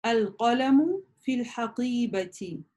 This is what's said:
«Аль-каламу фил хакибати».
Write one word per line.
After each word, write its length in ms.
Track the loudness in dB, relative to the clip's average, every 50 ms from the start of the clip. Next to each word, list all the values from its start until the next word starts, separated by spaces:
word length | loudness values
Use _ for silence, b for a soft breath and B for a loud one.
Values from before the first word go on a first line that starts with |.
| 0
«Аль-каламу 960 | 2 2 2 0 0 -2 0 2 2 2 2 4 4 6 4 4 4 0 -4 -6 _ _ _
фил 220 | _ -4 -2 -2 -4
хакибати». 1200 | -4 -6 -6 -6 -6 -4 -4 -4 -2 0 -2 -2 0 -2 -4 -4 -6 -10 -12 -12 -10 -10 -12 -14 _ _